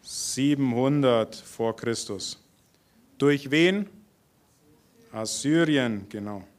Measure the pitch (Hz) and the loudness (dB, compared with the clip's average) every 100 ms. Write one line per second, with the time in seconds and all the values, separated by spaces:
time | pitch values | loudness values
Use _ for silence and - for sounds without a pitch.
0 | - - - - 139 143 135 117 131 147 | -14 -10 -6 0 0 2 0 2 2 4
1 | 135 117 110 - - - 113 110 117 113 | 4 4 2 -6 -20 -6 -4 -4 -6 -6
2 | - 101 - - _ _ _ _ _ _ | -6 -10 -10 -14 _ _ _ _ _ _
3 | _ _ 139 143 139 151 175 196 202 - | _ _ 2 2 2 4 4 2 -4 -12
4 | _ _ _ _ _ _ _ _ _ _ | _ _ _ _ _ _ _ _ _ _
5 | _ 113 110 - 139 160 165 147 123 104 | _ -10 -8 -4 0 2 4 2 0 -4
6 | 95 107 101 101 92 | -8 -12 -10 -12 -16